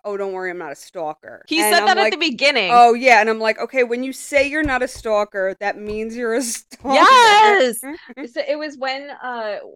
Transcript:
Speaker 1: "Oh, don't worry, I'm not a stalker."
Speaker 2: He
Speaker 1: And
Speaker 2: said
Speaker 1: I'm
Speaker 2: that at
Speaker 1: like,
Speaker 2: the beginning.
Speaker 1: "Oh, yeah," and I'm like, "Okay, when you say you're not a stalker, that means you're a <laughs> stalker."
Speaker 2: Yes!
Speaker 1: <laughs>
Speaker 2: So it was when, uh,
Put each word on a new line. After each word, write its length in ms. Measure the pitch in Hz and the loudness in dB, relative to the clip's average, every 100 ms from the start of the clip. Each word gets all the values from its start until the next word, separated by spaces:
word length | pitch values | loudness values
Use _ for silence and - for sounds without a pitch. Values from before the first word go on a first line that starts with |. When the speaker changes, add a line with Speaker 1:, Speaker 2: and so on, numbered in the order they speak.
Speaker 1:
"Oh, 140 | 208 202 | -10 -8
don't 160 | 196 | -6
worry, 160 | 185 185 | -6 -8
I'm 80 | 175 | -10
not 140 | 156 | -12
a 40 | 143 | -16
stalker." 680 | - 185 156 - 107 113 - | -16 -10 -10 -12 -18 -20 -6
Speaker 2:
He 120 | 311 | -2
Speaker 1:
And 120 | 320 339 | 2 2
Speaker 2:
said 60 | |
Speaker 1:
I'm 60 | 415 | 2
Speaker 2:
that 100 | 359 | 2
at 20 | |
Speaker 1:
like, 120 | 427 | 0
Speaker 2:
the 40 | 370 | 0
beginning. 540 | 330 214 277 262 185 | -4 0 0 0 4
Speaker 1:
"Oh, 220 | 240 240 233 | 6 6 6
yeah," 260 | 262 220 | 4 4
and 80 | 220 | 4
I'm 100 | 220 | 0
like, 200 | 220 220 | -2 -4
"Okay, 240 | 233 262 | -4 -2
when 200 | 240 240 | -2 -4
you 100 | 262 | -6
say 340 | 262 - 285 277 | -10 -4 -2 0
you're 160 | 302 | -2
not 180 | 302 254 | -2 -4
a 60 | 277 | -6
stalker, 680 | - 220 208 208 202 190 185 | -8 -4 -2 -2 -4 -6 -4
that 180 | 202 - | -6 -6
means 380 | 208 214 226 233 | -8 -8 -8 -8
you're 160 | 233 | -4
a 80 | 233 | -4
<laughs> 140 | 233 - | -6 -10
stalker." 400 | - - - 269 | -14 -12 0 4
Speaker 2:
Yes! 840 | 381 508 453 415 427 392 254 220 | 6 8 6 6 6 4 0 -2
Speaker 1:
<laughs> 100 | 269 320 - 247 262 | -12 -16 -18 -16 -10
Speaker 2:
So 80 | 294 - | -6 -6
it 100 | 294 | -6
was 200 | 302 269 | -8 -8
when, 340 | 262 269 285 | -8 -8 -12
uh, 480 | - 254 240 214 196 90 | -14 -12 -10 -10 -10 -14